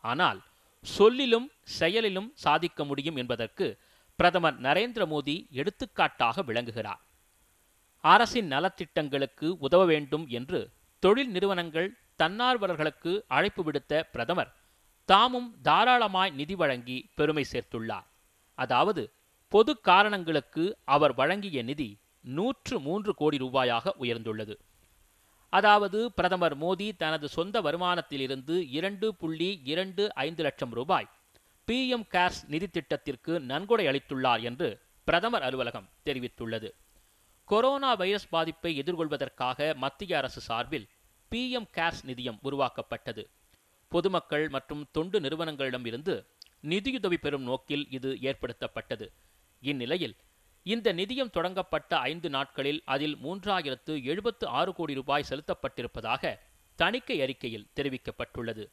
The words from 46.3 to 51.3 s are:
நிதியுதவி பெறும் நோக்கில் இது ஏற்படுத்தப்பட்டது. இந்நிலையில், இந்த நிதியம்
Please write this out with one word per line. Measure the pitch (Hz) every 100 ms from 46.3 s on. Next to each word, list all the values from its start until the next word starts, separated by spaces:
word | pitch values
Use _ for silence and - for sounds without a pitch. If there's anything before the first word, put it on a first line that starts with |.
| _ - _
நிதியுதவி | 147 185 208 254 190 175
பெறும் | 147 143 123
நோக்கில் | 131 - 143 147
இது | 127 131 131
ஏற்படுத்தப்பட்டது. | 131 135 123 117 127 - - 113 104 _ _ _ _ _
இந்நிலையில், | 135 139 120 175 139 - _ _ _ _ 180
இந்த | 233 214
நிதியம் | 175 202 262 247